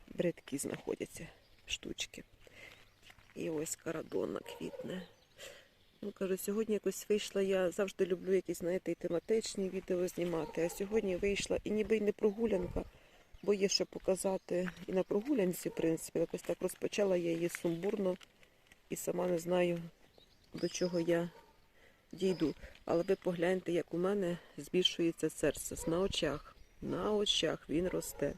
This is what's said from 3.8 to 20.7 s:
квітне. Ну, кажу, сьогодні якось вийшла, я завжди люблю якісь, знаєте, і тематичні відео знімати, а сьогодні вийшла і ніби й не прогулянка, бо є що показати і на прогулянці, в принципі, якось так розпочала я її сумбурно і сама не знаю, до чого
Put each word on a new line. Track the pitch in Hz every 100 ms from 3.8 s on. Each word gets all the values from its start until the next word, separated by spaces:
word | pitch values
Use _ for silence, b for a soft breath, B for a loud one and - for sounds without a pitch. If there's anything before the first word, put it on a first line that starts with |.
| 160 165 - - - -
квітне. | - - 165 - - 185 180 - _ B B B B B - _
Ну, | 208
кажу, | - 185 185
сьогодні | - 202 220
якось | 208 190 - -
вийшла, | 208 - 202
я | 196 190 185
завжди | 185 196 - 180
люблю | 180 180
якісь, | 190 - 175
знаєте, | 175 185 -
і |
тематичні | 170 170 170 - 220 - - 190
відео | 185 - 180 180
знімати, | - 175 165 156 - 170
а |
сьогодні | - 202 220 202 175
вийшла | 202 196 - 185
і | -
ніби | 208 202 220
й |
не | 208
прогулянка, | - 220 202 226 190 175 180 - b b b b -
бо | -
є | 202 196
що | - 180
показати | - - 190 196 190 - 180 185 - -
і |
на | 185
прогулянці, | 175 208 247 269 185 165 -
в |
принципі, | - 165 165 - 165
якось | 165 180
так | - 175
розпочала | 180 - - - 202 180
я | 170
її | 165 170
сумбурно | - 175 165 190 208 185 180 - - - _ _ - _
і | 165
сама | - 175 180
не | 170
знаю, | 170 180 175 170 170 - - - - _ _
до | 170
чого | 175